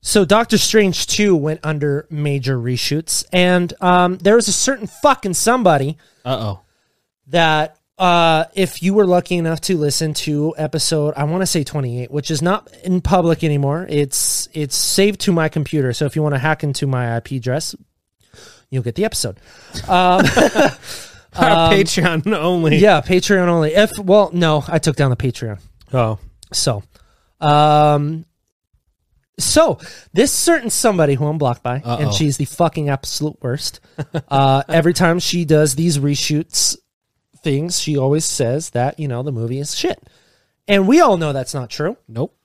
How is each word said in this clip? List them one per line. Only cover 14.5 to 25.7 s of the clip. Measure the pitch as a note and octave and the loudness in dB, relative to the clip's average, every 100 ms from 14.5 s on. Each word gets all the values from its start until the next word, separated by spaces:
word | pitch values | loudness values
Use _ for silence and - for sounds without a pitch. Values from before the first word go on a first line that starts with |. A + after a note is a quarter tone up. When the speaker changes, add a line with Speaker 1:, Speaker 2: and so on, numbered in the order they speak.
Speaker 1:
it's | D#3 D3 - | -8 -6 -4
saved | - - G3+ G3 | -2 2 2 2
to | - | 0
my | E3+ D#3 | 0 0
computer. | D#3+ C#3+ D3+ C3 | -2 -2 -2 -2
So | A#2+ D3 | -2 -4
if | D#3 | -2
you | |
wanna | D3+ C#3+ | -2 0
hack | B2+ D#3 | -2 -2
into | D3+ C#3 C#3 | -2 -4 -2
my | B2+ B2 A#2 | -2 -2 -4
I | |
P | - C3+ | -6 -8
address, | A#2+ C3 - - _ _ _ _ _ - - - _ | -4 -4 -4 -12 _ _ _ _ _ -20 -20 -20 _
you'll | C3 | -6
get | A#2+ A2+ | -6 -2
the | G#3+ | -4
episode. | - - F#2+ _ - - - - | -2 -6 -8 _ -20 -18 -14 0
Um, | F#3 F#3 F3+ - | 2 4 4 4
<laughs> | - B3+ G#3+ - - - - - - _ | 4 2 4 0 0 -16 -18 -18 -20 _
Speaker 2:
Our | - - | 0 2
Speaker 1:
um, | F#3 E3 | 4 4
Speaker 2:
Patreon | G3 F#3+ - F3 E3 D#3 G#3 | 4 2 2 0 0 -2 0
only. | D#3+ F3+ D#3+ D#3 | 0 2 2 4
Speaker 1:
Yeah, | G3+ E3+ | 6 4
Patreon | C3+ F#3 - G3 F3 | 2 0 2 2 2
only. | E3+ D#3 E3 | 2 2 2
If, | G#3+ G#3+ | 2 0
well, | F#3+ G#3 G3 | 2 4 4
no, | E3+ E3 D3+ C3+ | 2 2 2 0
I | E3+ | -2
took | D#3+ C#3 | -2 0
down | C#3 | 0
the | B2 | 0
Patreon. | C3 - A#2 G#2 - | -4 -6 -8 -10 -16